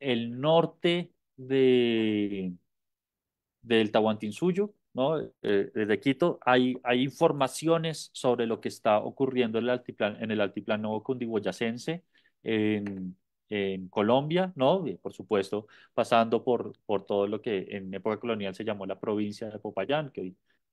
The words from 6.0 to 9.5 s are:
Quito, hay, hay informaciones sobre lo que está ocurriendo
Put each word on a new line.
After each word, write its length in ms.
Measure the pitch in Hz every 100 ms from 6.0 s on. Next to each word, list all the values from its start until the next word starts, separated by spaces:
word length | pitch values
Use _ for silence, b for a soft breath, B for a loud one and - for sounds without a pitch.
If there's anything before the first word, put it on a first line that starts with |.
Quito, 400 | 139 131 175 -
hay, 320 | - 127 127 127
hay 200 | 123 123
informaciones 1080 | 135 - 165 147 135 - 156 165 165 151 -
sobre 340 | - 131 120 117
lo 140 | 110
que 80 | 117
está 300 | - 113 107
ocurriendo 600 | 113 - 135 127 117